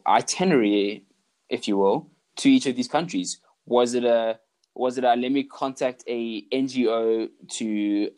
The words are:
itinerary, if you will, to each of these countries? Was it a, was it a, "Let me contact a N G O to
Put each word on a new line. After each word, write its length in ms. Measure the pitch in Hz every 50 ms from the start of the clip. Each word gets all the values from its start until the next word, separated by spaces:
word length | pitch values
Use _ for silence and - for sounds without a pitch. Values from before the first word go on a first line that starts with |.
| -
itinerary, 960 | - 104 117 - - - - 180 190 160 127 110 104 104 104 101 101 107 - - _ _ _ _ _ _ _ _ -
if 180 | 127 123 -
you 100 | 110 101
will, 320 | 98 98 98 113 156 165 - _ _ _ _ _
to 120 | - - 139
each 160 | 135 127 131
of 100 | 139 120
these 120 | 123 123
countries? 520 | - - 151 170 165 - 92 90 - - - _ _ _ _ _
Was 260 | - 117 123 123 120 123
it 100 | 123 120
a, 360 | 120 117 113 113 113 113 - _ _ _ _ _ _ _
was 240 | - 123 127 123
it 80 | 131 127
a, 100 | 123 120
"Let 160 | 123 123 127
me 120 | 139 139 135
contact 600 | 139 - - 143 135 131 - 143 127 123 - - -
a 360 | 120 117 117 117 113 107 - _
N 160 | 127 135 135
G 220 | 131 127 131 120 110
O 400 | 117 113 113 113 113 113 110 - - _ - -
to 600 | - - 117 110 107 104 104 104 101 104 104 104 -